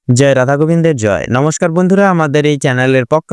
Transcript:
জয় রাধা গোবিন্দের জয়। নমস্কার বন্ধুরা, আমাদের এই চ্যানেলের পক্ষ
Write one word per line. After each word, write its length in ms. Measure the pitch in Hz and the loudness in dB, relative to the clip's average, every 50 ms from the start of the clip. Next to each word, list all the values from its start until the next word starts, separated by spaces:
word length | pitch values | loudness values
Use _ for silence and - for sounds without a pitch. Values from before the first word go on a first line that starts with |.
| _ - | _ 0
জয় 260 | 123 120 139 139 135 | 2 2 4 4 4
রাধা 200 | 131 127 131 143 | 2 2 0 0
গোবিন্দের 400 | 143 156 156 170 170 160 165 156 | 0 0 0 0 0 0 0 0
জয়। 280 | 127 107 104 98 82 - - | 0 0 -2 -2 -2 -4 -2
নমস্কার 400 | 117 127 139 156 156 - 185 170 160 | -2 0 0 -2 -2 -2 -4 -2 -2
বন্ধুরা, 320 | 175 185 180 196 196 202 196 | -2 0 0 0 2 2 2
আমাদের 320 | 180 165 156 147 135 151 147 | 0 0 -2 0 0 0 0
এই 100 | 151 151 139 | 0 -2 -2
চ্যানেলের 480 | - 147 123 127 127 131 131 131 123 | -2 -2 -2 0 0 0 0 0 0
পক্ষ 220 | - 151 160 - - | 0 -2 -4 -2 -2